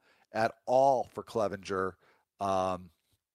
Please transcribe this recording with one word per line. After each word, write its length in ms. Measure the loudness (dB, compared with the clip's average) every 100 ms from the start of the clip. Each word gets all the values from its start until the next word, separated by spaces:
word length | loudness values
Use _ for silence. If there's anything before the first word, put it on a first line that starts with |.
| _ _ _
at 200 | -2 -2 -2 0
all 420 | 4 4 2 -2
for 120 | -12
Clevinger. 720 | -6 -2 -2 -4 -4 -2 -4 -6 _ _ _ -8
Um, 520 | -2 0 -2 -4 -10 _ _ _ _